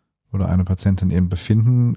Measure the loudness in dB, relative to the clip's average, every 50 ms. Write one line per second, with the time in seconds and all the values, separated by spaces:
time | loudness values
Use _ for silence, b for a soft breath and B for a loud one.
0 | b b b b _ _ -4 -4 -2 0 0 0 0 0 -2 -2 0 0 0 0
1 | 0 0 0 0 0 0 -2 -4 -2 0 0 2 2 2 2 2 2 0 -2